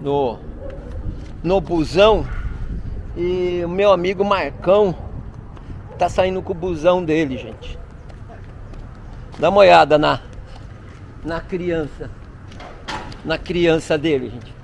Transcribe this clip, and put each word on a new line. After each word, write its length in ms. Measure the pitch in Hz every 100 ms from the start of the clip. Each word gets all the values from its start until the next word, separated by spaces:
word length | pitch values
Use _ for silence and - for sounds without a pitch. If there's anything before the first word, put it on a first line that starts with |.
no, 380 | 143 143 127 107 - - - - - - - - - -
no 180 | 165 190
busão. 640 | 151 165 139 170 214 190 - - - - - - - - - 175
E 460 | 175 185 180 175
o 60 | 170
meu 220 | 185 202
amigo 340 | 185 180 190 202
Marcão 720 | 190 147 - 170 208 202 151 - - - - - - - - - -
tá 100 | 175
saindo 320 | - 185 185
com 100 | 180
o 20 | 175
busão 500 | 185 160 165 180 165
dele, 320 | 156 147 123
gente. 420 | 110 113 - - - - - - - - - - - - - - - - - -
Dá 120 | 156
uma 100 | 202
olhada 380 | 185 170 147 151
na, 220 | 147 135 - - - - - - - - - -
na 160 | 151 165
criança. 680 | - 185 175 165 143 - 135 - - - - - - - - - - -
Na 140 | 156 160
criança 600 | - 175 170 160 - 156
dele, 320 | 160 139 120
gente. 220 | 120 - -